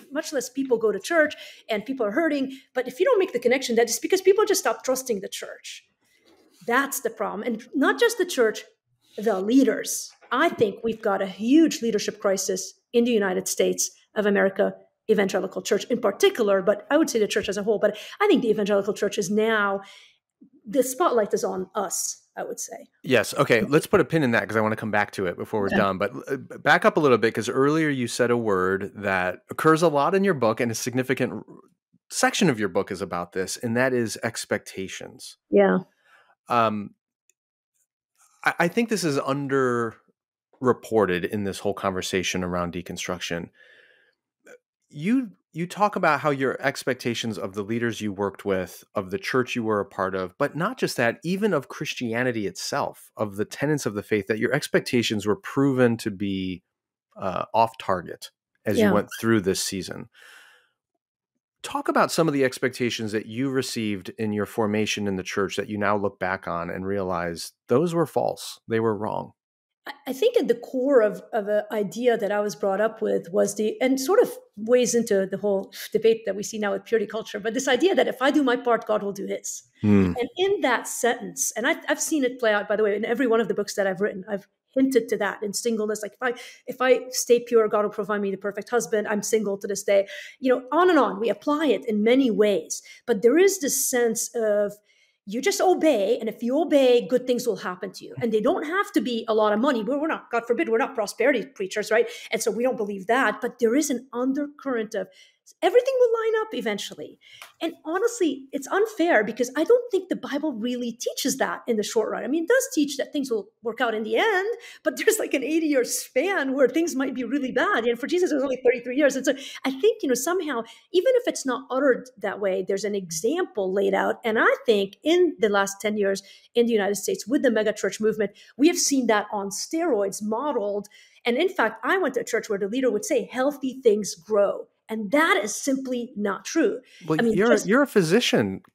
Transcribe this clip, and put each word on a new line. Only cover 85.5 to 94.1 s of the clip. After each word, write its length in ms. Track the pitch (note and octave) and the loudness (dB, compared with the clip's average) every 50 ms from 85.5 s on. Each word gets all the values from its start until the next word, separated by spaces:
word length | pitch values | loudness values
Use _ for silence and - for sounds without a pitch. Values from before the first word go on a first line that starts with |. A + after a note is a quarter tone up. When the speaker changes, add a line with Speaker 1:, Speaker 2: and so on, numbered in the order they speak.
| - | -6
Speaker 1:
singleness. 480 | - - A#3+ A3+ G#3+ G#3+ G#3+ G#3+ G#3 | -4 -2 -2 -2 0 -2 -2 -4 -4
Like, 120 | G#3 G3+ - | -6 -10 -8
if 80 | - | -6
I, 120 | B3+ B3+ A#3+ B3+ - - - - _ - | -4 -4 -4 -6 -10 -18 -20 -18 _ -12
if 140 | C4 - | -6 0
I 260 | B3+ C4 B3 B3+ - - | 2 4 4 2 2 -6
stay 280 | - - - - A#3+ A#3+ | -6 -2 2 4 4 4
pure, 260 | A#3+ - A#3+ A3+ A3 G#3+ | 4 4 4 4 4 4
God 140 | A3 G#3 G#3 | 2 0 0
will 60 | G3+ | 0
provide 300 | G#3 - G3+ F3 G#3+ G3+ | -2 -4 -4 -4 -2 -2
me 100 | G3+ G3 | -2 -2
the 60 | F#3+ F#3+ | -4 -4
perfect 320 | - G3+ G3 G#3+ G3+ - | -4 -6 -6 -6 -6 -2
husband. 380 | B3 A#3 A3 - A3+ G#3 G#3 - | 0 0 0 0 0 -2 0 0
I'm 160 | A3 G#3+ G3+ | -2 -2 -2
single 340 | - - A3 G#3+ G3+ G3 G3 | 0 0 0 0 0 -4 -4
to 80 | - G#3 | -4 -6
this 160 | G3+ G3 - | -6 -4 0
day. 220 | - G3+ G3 G3 - - - - - - - | 2 4 4 2 2 -4 -14 -16 -16 -10 -2
You 140 | C4 C4 B3 | 2 2 2
know, 120 | C4+ C4+ - | 2 0 0
on 200 | D4 D#4+ F#4 F#4 | 2 4 6 6
and 100 | F4 D4 | 6 6
on. 220 | A#3+ G3+ F#3 G3 | 4 4 2 -2
We 80 | A3+ G3+ | -2 -2
apply 380 | G3+ - - D4 D4 D4+ D#4+ C#4 | -2 -2 -2 -2 -2 0 2 2
it 180 | G#3 - - | 2 0 0
in 180 | - G#3+ G#3 G#3 | -2 0 2 4
many 260 | A3+ B3 C4+ C#4 A#3+ | 4 4 4 4 4
ways. 520 | G3+ F#3 G#3+ G#3 G3 E3+ - - - - - - - - _ | 4 4 4 4 2 0 -2 -4 -10 -12 -12 -16 -20 -10 _
But 160 | - A#3 G3 | -4 0 4
there 160 | G#3 A#3+ C4+ E4 | 4 4 6 6
is 220 | F#4+ G4+ F#4+ - | 6 4 4 2
this 280 | C#4+ C#4 - - - - | -2 -4 -2 -2 -2 0
sense 400 | - A#3+ A#3+ A#3 | 0 2 2 0